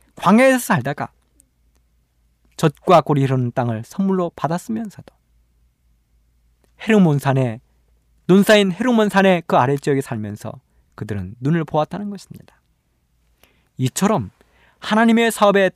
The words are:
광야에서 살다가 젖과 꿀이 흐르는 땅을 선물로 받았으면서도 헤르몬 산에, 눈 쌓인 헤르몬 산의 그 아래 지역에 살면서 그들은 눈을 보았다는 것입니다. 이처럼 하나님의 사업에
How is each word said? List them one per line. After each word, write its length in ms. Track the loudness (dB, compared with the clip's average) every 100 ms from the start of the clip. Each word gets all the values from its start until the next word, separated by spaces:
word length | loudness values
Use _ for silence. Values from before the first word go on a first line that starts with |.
| _ -4
광야에서 440 | 2 4 4 2
살다가 520 | -2 -4 -4 -8 -12 _ _ _ _ _ _ _ _ _ _ _ _ _ _ -4
젖과 440 | -4 -2 2 4
꿀이 220 | 4 0
흐르는 280 | 0 0 -2
땅을 300 | -4 -4 -6 -10
선물로 460 | -6 -2 -2 -4 -6
받았으면서도 760 | -6 -6 -8 -10 -10 -16 -20 _ _ _ _ _ _ _ _ _ _ _ _ _ _ _ _ -12
헤르몬 380 | 0 4 4 2
산에, 420 | 0 -2 -2 -6 _ _ _ _ _ _ 2
눈 160 | 2
쌓인 280 | 4 4 2
헤르몬 380 | -2 -2 0 2
산의 340 | 2 2 2 0
그 100 | 0
아래 200 | 2 0
지역에 240 | -2 -2
살면서 500 | -4 -8 -10 -12 -14 -16 _ _ _ -14
그들은 400 | -10 -8 -10 -8
눈을 240 | -4 -2
보았다는 460 | -2 -4 -4 -8 -10
것입니다. 520 | -14 -18 -20 -20 _ _ _ _ _ _ _ _ _ _ _ _ -6
이처럼 540 | -4 -2 -2 -2 -6 _ _ _ _ _
하나님의 520 | -2 2 4 2 0
사업에 400 | 2 2 4 2